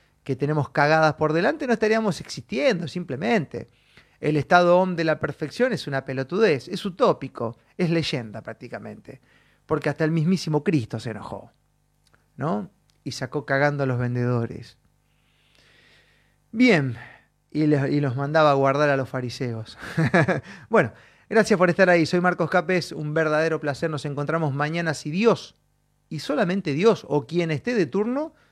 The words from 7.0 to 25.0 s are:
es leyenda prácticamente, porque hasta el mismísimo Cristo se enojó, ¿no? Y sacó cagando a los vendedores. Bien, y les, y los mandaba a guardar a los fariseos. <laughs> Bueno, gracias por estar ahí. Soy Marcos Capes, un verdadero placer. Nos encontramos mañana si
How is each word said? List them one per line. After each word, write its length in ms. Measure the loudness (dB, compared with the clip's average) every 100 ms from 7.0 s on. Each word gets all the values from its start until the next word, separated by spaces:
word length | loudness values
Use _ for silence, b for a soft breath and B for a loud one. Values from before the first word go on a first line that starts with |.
| 2 2 -4 -8 -8 b b -4
es 140 | 0
leyenda 520 | 0 -2 -6 -8 -12
prácticamente, 760 | -14 -14 -14 -14 -14 -16 -18 -20 b b b b -4
porque 240 | -2 -2
hasta 140 | 0
el 60 | 0
mismísimo 540 | 2 2 0 0 -2
Cristo 340 | 2 0 0 -6
se 120 | -8
enojó, 420 | -10 -10 -14 -16 _ _ _ _ _ _ _ _ -8
¿no? 340 | -4 -4 -8 _ _ _
Y 80 | -12
sacó 320 | -8 -6 -6
cagando 400 | -2 2 2 0
a 20 | -2
los 120 | 0
vendedores. 800 | -2 -2 0 0 -2 -8 -16 -20 _ _ _ b b b b b b b b b b b b b _
Bien, 440 | 2 6 6 2 -4 B B _ _ _
y 160 | 0 2
les, 240 | 4 2
y 100 | 0
los 160 | 0 -2
mandaba 340 | 0 4 4
a 40 |
guardar 340 | 6 4 4 2
a 80 | 0
los 120 | -2
fariseos. 680 | -6 -6 -6 -6 -6 -10 -16 -8 -2
<laughs> 720 | 2 4 2 0 -6 -16 0
Bueno, 220 | 2 2 b b b -2
gracias 300 | 2 4 4
por 100 | 4
estar 220 | 4 6
ahí. 160 | 6 4
Soy 140 | 2
Marcos 280 | 2 0 0
Capes, 440 | 0 0 -2 -2
un 200 | -8 -4
verdadero 480 | 0 0 2 0 -2
placer. 300 | -4 -4 -4
Nos 160 | -6 -6
encontramos 480 | -6 -4 -2 -2
mañana 400 | -2 -2 -2 -4
si 160 | -4